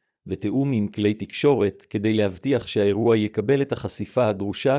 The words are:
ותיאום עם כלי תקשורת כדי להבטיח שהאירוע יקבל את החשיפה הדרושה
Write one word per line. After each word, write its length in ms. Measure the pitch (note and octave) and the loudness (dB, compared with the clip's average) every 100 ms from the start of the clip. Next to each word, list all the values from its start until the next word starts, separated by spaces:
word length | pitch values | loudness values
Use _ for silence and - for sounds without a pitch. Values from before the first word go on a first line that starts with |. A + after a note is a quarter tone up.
| _ _ - | _ _ -10
ותיאום 460 | F#2+ G#2 B2 C#3 | -6 -4 -2 0
עם 160 | B2 G2+ | 0 -2
כלי 260 | - G#2 | 0 0
תקשורת 720 | G#2+ G2 - D3 C3 G2 - - | 0 -6 0 2 2 0 -2 -8
כדי 240 | G#2+ G#2 | -4 0
להבטיח 520 | A2 G2+ F#2 C3+ B2+ - | 2 0 -2 -2 -2 -2
שהאירוע 500 | - G2+ G2+ A#2 A2+ | 0 0 2 2 2
יקבל 460 | G#2 - G#2+ C#3 | 2 -2 0 0
את 100 | C#3 | 0
החשיפה 560 | - G#2+ - G#2 - A#2 | -4 -6 -8 -4 0 0
הדרושה 500 | G2 G2 G2+ C#3 | 0 -4 -2 0